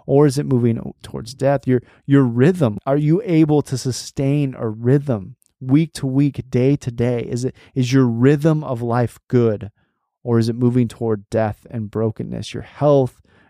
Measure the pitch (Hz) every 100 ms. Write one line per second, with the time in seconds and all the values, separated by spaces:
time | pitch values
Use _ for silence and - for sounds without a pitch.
0 | - 139 151 131 143 123 120 113 - -
1 | - 67 113 131 135 139 131 123 - _
2 | - 139 127 120 143 180 123 101 135 143
3 | 151 175 185 160 156 147 - 131 131 117
4 | - - 139 147 139 123 117 110 120 143
5 | 143 110 92 - _ _ 131 143 160 -
6 | 135 131 143 123 123 127 131 143 131 117
7 | 120 120 - 120 123 - _ 135 120 135
8 | 123 113 131 151 160 156 135 120 120 120
9 | 117 - _ 123 117 104 101 - _ _
10 | _ _ 123 117 113 117 123 123 117 -
11 | 113 107 101 110 107 - - 117 104 107
12 | 113 - 110 117 107 - - - 147 139
13 | 127 - _ _ _